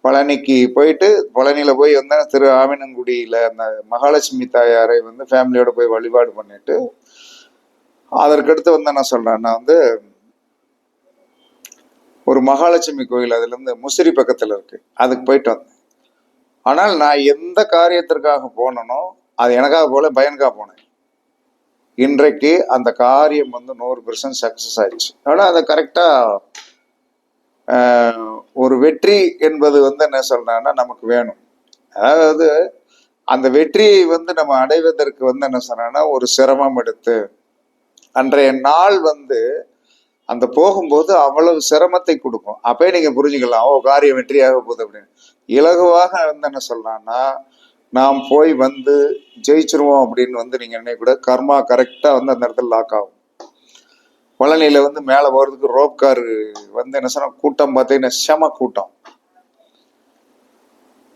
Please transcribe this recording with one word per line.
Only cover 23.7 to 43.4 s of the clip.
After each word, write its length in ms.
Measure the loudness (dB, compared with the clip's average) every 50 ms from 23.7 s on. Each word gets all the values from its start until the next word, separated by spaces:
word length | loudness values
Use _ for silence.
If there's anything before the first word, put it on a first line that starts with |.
| -14
நூறு 280 | -10 -8 -8 -8 -8 _
பர்சன்ட் 400 | -12 -12 -10 -12 -12 -8 -6 -8
சக்சஸ் 340 | -8 -8 -10 -16 -10 -4 -2
ஆயிடுச்சு. 300 | -2 -4 -4 -8 -10 -10 _ _
ஆனா 240 | _ 0 2 2 2
அதை 160 | 2 2 0
கரெக்டா, 760 | 0 0 -2 -2 -2 -2 _ 0 2 4 4 2 2 0 -2 -6 _ _ _ -20 -20 _ _ _ _ _ _ _ _ _ _ _ _ _ _ _ _ _ _ _ _
ஆஹ், 800 | -2 0 2 4 4 4 4 2 0 -2 -4 -10 -12 -14 -16 _ _
ஒரு 260 | _ -2 0 0 2 4
வெற்றி 580 | 2 2 2 2 0 2 2 2 0 -2 -2 -2
என்பது 420 | -2 -2 0 2 0 2 4 4
வந்து 240 | 2 2 0 -2 -2
என்ன 160 | -2 -2 -4 -2 -2
சொல்றேன்னா 440 | -4 -4 -2 -4 -4 -2 -2 -4
நமக்கு 340 | -2 -2 -4 -6 -8 _ -4
வேணும். 300 | -2 -2 -2 -2 -4 -10 _ _ _ _ _ _ _ _ _ _ _
அதாவது 840 | _ -2 2 2 4 4 4 2 2 2 0 2 2 0 -2 -2 -6 _ _ _ _ _ _ _ _ _ _
அந்த 240 | -4 -2 0 0 2
வெற்றியை 560 | 2 2 2 2 2 2 4 6 6 4 4
வந்து 300 | 2 0 -2 -4 -6 -4
நம்ம 220 | -4 -2 0 0
அடைவதற்கு 680 | 0 0 0 0 0 0 0 0 0 -4 -4 -4 _ -2
வந்து 240 | -2 -2 -2 -6 -6
என்ன 80 | -6 -6 -8 -8
சொல்றேன்னா, 420 | -8 -8 -8 -6 -2 -2 -2 0
ஒரு 160 | -2 -2 -2
சிரமம் 500 | -2 0 2 2 2 2 0 0 -2 -2
எடுத்து, 540 | -4 -6 -6 -8 _ _ -4 -4 -4 -4 -8 _ _ _ _ _ _ _ _ _ _ _ _ _ _ _ _
அன்றைய 400 | _ -4 -2 2 2 4 4 2
நாள் 480 | 2 0 0 2 2 4 4 2 2 2
வந்து 640 | 0 -2 -4 -4 -6 -6 -4 -4 -4 -4 -6 -8 -12 _ _ _ _ _ _ _ _ _ _ _ _
அந்த 220 | -12 -4 -4 -4
போகும்போது 680 | -2 0 2 2 2 2 0 -2 0 0 0 2 2 2
அவ்வளவு 440 | 2 2 2 2 2 2 2 0 0
சிரமத்தை 580 | -2 0 2 2 2 2 0 -2 -2 -2 -4 -4
கொடுக்கும். 400 | -4 -8 -10 -8 _ -14 -16 -6 -4
அப்பயே 260 | -4 0 2 0 2
நீங்க 320 | 2 0 -2 0 0 0
புரிஞ்சுக்கலாம், 400 | -2 -2 -2 -2